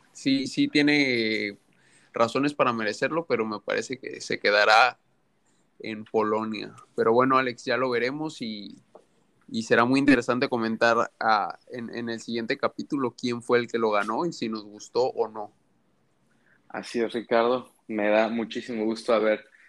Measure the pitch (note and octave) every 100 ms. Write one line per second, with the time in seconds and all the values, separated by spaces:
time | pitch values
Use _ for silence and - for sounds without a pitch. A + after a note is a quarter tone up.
0 | _ - C3+ C3+ C3 - C#3+ D3 D3 D3
1 | C3+ A#2+ A2 G#2+ G#2 G2+ _ _ _ _
2 | _ - A#2 C3 C#3+ C#3+ C3 A#2 G#2+ G#2+
3 | C3+ D#3 E3 A#2 A2 G#2 - G#2 A2 -
4 | - - - - G#2 G#2 G#2 A2 B2 -
5 | _ _ _ _ _ _ _ _ A2 A2
6 | A2 A2+ G#2+ A2 A2 G#2+ G2+ - - -
7 | A2+ A#2+ C3 C3 B2+ A#2 C3 A#2+ C3 A#2+
8 | B2 D3 D#3 - A#2 G#2+ G2+ - _ -
9 | _ _ _ _ - A2+ A2 A#2 A#2+ C3+
10 | C#3+ B2 A#2+ B2 C#3 B2 A2+ A2+ A#2 A#2
11 | - - A2+ G#2+ F2 - _ B2 A2+ A#2
12 | A#2 A2+ - A#2 A2+ C#3 A#2 - G2+ C#3
13 | B2 - B2 A#2+ - A#2+ A#2 A#2 A2 G#2
14 | G2+ A#2+ E3+ E3 A2+ A2 G#2 G#2 - A#2
15 | B2+ A#2 A2 A2 G#2 _ _ _ _ _
16 | _ _ _ _ _ _ _ G#2+ G2 B2
17 | A2+ A#2+ G2+ A#2 A#2 B2+ - _ - G#2+
18 | G#2 G#2+ A2 A#2 A2 B2 A#2+ A2+ A2 A2
19 | - A2 G#2+ G#2+ - _